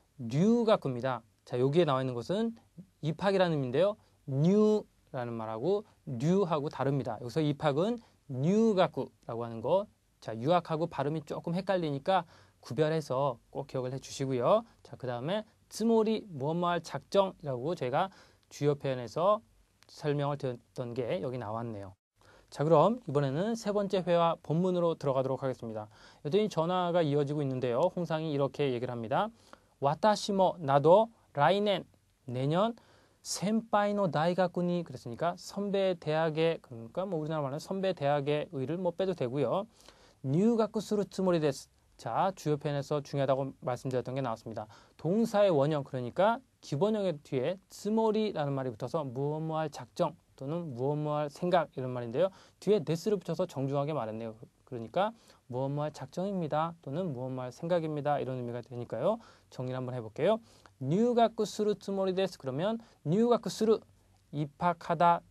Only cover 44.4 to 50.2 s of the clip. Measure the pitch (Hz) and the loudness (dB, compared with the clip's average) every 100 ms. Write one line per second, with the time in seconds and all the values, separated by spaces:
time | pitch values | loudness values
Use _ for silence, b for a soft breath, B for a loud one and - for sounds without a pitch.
44.4 | 117 110 107 b b _ 151 214 226 208 | -8 -10 -12 b b _ -2 0 2 4
45.4 | 202 147 143 151 139 127 120 - 202 233 | 4 6 4 0 -4 -6 -6 2 2 2
46.4 | _ _ - 139 202 214 190 147 - 135 | _ _ -6 -2 0 0 -2 -4 -4 -2
47.4 | 139 190 _ - 202 220 220 214 214 156 | -2 -4 _ -8 -2 2 2 2 0 -2
48.4 | 143 139 131 107 123 165 139 120 143 156 | -2 -2 -4 -6 -4 -4 -4 -4 -4 -4
49.4 | 160 156 156 - 123 - 160 - | -4 -4 -4 -8 -12 -2 -2 -4